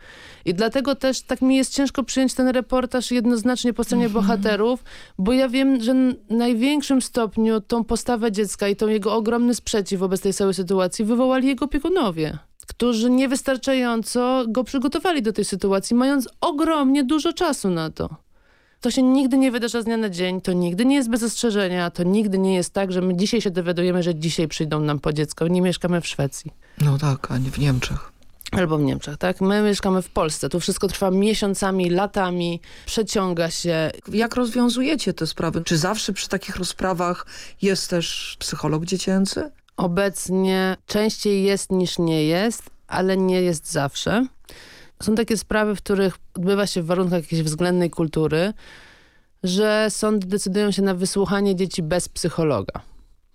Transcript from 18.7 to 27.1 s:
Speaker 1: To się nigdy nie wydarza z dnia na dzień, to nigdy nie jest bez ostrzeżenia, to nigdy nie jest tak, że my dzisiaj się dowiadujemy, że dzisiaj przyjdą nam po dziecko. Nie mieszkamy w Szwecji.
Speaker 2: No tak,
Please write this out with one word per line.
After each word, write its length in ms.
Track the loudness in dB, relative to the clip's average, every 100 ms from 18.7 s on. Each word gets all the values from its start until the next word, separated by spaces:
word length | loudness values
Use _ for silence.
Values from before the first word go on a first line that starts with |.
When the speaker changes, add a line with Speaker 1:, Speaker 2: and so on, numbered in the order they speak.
| _
Speaker 1:
To 100 | -2
się 120 | 4
nigdy 360 | 4 4 4 4
nie 120 | 4
wydarza 320 | 2 -2 -2
z 20 |
dnia 120 | -2 0
na 140 | -2
dzień, 300 | -2 -2 -2
to 120 | -2
nigdy 320 | 0 0 2
nie 120 | 4 4
jest 140 | 2
bez 120 | 0
ostrzeżenia, 680 | -2 0 0 0 0 0 -2
to 120 | 0
nigdy 360 | 2 2 2 2
nie 160 | 2
jest 180 | 2 0
tak, 200 | -2 -2
że 80 | 0
my 160 | 0 0
dzisiaj 240 | 0 0
się 100 | 0
dowiadujemy, 520 | -2 -2 0 0 2
że 120 | 0
dzisiaj 340 | -2 -2 -2 -2
przyjdą 320 | -2 -2 0
nam 180 | 0 0
po 140 | -2
dziecko. 360 | -2 -2 -2 0
Nie 140 | 2
mieszkamy 380 | 2 0 0 -2
w 60 | -2
Szwecji. 440 | -4 -4 -6 -14 -18 -10 0
Speaker 2:
No 180 | 2 2
tak, 320 | 0